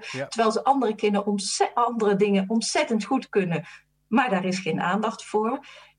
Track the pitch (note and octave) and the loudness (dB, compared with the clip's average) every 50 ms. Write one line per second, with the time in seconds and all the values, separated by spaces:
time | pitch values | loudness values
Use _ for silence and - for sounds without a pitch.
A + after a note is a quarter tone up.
0 | - - - B2+ C#3 C3+ - - A3+ A3 - - - B3 C#4 C4+ A#3+ G#3+ A3 - | -6 -8 -8 -8 -8 -4 -2 0 2 2 2 2 2 2 2 4 2 0 0 0
1 | - G#3 G3+ G#3 G#3 G#3 G3+ G3+ - - - - G4 - - A#3+ A#3+ A#3+ A#3+ A3+ | 0 2 2 2 0 0 -2 -2 -2 -4 -2 0 0 0 2 2 0 0 0 0
2 | G#3+ G#3 G3+ F#3+ G#3 G#3 G3+ F#3+ F#3+ F#3+ A3+ A3+ A3+ - - E4 D4+ D4+ A3+ G#3+ | 2 2 4 4 4 4 4 2 2 0 0 -2 -2 0 0 0 0 0 0 -2
3 | G3+ - C4+ C4 - - - G#3 F#3 E3+ E3+ E3+ E3+ - - - _ _ _ _ | 0 0 -2 -2 -2 -2 -2 0 0 0 -2 -4 -4 -8 -16 -20 _ _ _ _
4 | _ _ G#3+ A3+ B3 B3 F#3+ F3+ F#3 F#3 F3+ F#3+ - - D#3 F#3+ - F3 F#3+ G#3+ | _ _ 0 2 2 2 0 -2 -2 -2 -4 -4 -4 -4 -4 -2 -2 -2 -2 -2
5 | A3 A3 G#3+ - - - - G#3+ G#3+ A3+ C4 C#4 - - - - - - _ | -2 -4 -4 -8 -10 -4 -2 -2 0 -2 -2 -6 -8 -14 -20 -20 -20 -20 _